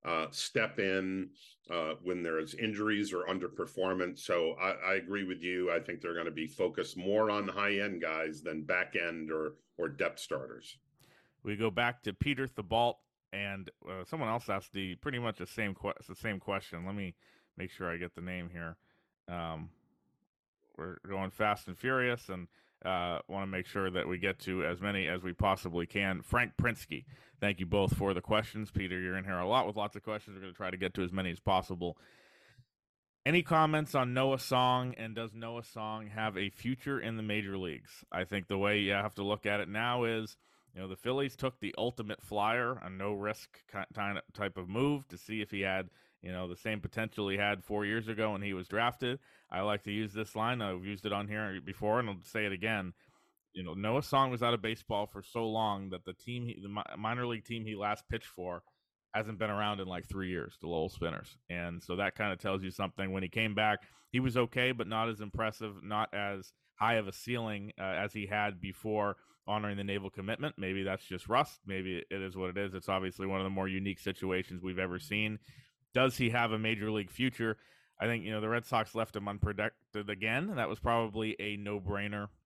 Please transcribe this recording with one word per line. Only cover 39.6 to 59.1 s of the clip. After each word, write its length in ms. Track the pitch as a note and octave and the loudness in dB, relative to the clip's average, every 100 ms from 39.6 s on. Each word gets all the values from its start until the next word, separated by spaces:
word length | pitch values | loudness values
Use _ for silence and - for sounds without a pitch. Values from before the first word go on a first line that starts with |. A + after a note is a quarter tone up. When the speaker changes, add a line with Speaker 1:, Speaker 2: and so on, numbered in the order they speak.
Speaker 2:
it 80 | F#2+ | 0
now 340 | G#2+ A#2+ B2 | 0 0 2
is, 340 | A#2 A2+ A2 - _ _ _ | 2 0 -4 -10 _ _ _
you 60 | F2+ | -10
know, 80 | F#2+ | -10
the 80 | F#2 | -4
Phillies 400 | A#2 C3 C#3 C3 | 0 0 0 0
took 240 | C3 - | -4 -2
the 140 | G#2 - | -4 0
ultimate 420 | A#2 B2 G#2+ G#2 | 0 0 -6 -8
flyer, 600 | - G#2 G#2+ A#2+ A#2+ B2+ | -2 2 4 4 2 -2
a 80 | F2+ | -6
no-risk 720 | F#2 G2+ G2+ G#2 G#2+ - - _ | -4 -2 0 -2 -4 -10 -20 _
ki-, 500 | G2+ - G#2+ G2+ G2 - | -8 -6 -2 -2 -2 -6
type 240 | - G2+ F#2+ | -4 -4 -4
of 120 | F2+ | -4
move 380 | G#2+ C#3+ D3 C#3 | 2 2 2 -4
to 120 | F2 | -14
see 220 | - A2 | -8 -6
if 120 | G#2 | -4
he 80 | G2+ | 0
had 280 | F#2+ F#2+ F#2 - _ _ | 0 0 -2 -12 _ _
you 100 | F2+ | -8
know, 160 | F2+ F2+ | -6 -6
the 80 | F2 | -6
same 240 | A2 G#2+ | -4 -4
potential 480 | - - A2 - G2+ | -4 -4 -4 0 2
he 80 | G2 | 4
had 280 | G2+ G2 | 4 2
four 200 | - G#2 | 0 0
years 240 | G#2 A2+ A2 | 2 0 0
ago 240 | G#2+ A2 | 0 0
when 100 | G2+ | 0
he 120 | G2+ | -2
was 140 | F#2+ F2+ | -4 -2
drafted. 500 | G2+ A#2+ B2 B2 C3 - - _ | 2 2 2 0 -2 -6 -20 _
I 100 | F2+ | 0
like 220 | G2+ G#2 | 2 2
to 100 | - | 0
use 200 | G#2 G#2+ | -2 -2
this 220 | G2+ G#2+ | -2 -4
line. 280 | G#2+ A2+ B2 | 0 0 2
I've 220 | G2+ F#2 | 0 -2
used 200 | F#2+ G2 | -4 -4
it 80 | G#2 | 0
on 160 | G2+ G2+ | 0 0
here 320 | G#2+ G#2+ F#2 | -2 -4 -4
before, 380 | - F#2+ G#2+ A#2 | -8 -2 2 2
and 80 | A#2 | 2
I'll 80 | F#2 | -4
say 240 | - A2 G#2 | -6 -2 0
it 60 | |
again. 400 | F#2+ A2 G#2+ F#2 - _ _ _ _ _ | 0 0 0 -2 -8 _ _ _ _ _
You 120 | F#2 | -8
know, 100 | F2 | -6
Noah 280 | F2+ G#2+ C3 | -2 2 2
Song 280 | - C3+ C3+ | 4 4 4
was 120 | A#2+ | 4
out 120 | A#2+ | 2
of 80 | A#2 | 2
baseball 440 | A2 A2+ - G#2 G#2 | 0 -4 -2 0 0
for 160 | G2+ | -6
so 240 | - A#2 A2+ | -8 -2 0
long 440 | A2 G#2+ G2 G2 | 2 2 2 -4
that 140 | F2 | -6
the 100 | F#2 | -8
team, 320 | F2 - B2 A#2+ | -10 -8 -6 -6
he, 120 | - | -6
the 80 | G2+ | -6
mi-, 120 | G#2 - - | -6 -6 -4
minor 300 | A2 A#2+ B2 | -2 0 -2
league 180 | A2+ | -4
team 220 | G#2 A#2 A2 | -4 -6 -4
he 80 | |
last 340 | G2+ G#2 G#2+ - | -2 0 -2 -2
pitched 200 | A2+ - | -6 -6
for 340 | - F2+ F2 - _ _ _ _ | -8 -6 -6 -10 _ _ _ _